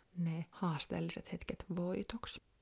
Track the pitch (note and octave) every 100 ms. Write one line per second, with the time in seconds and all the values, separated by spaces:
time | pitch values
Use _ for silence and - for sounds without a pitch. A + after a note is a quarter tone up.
0 | - F3+ E3 D#3+ E3 - F3+ D3+ - F3
1 | E3 - - E3+ - - - F3 F3 F#3+
2 | G3+ A#3 - - - _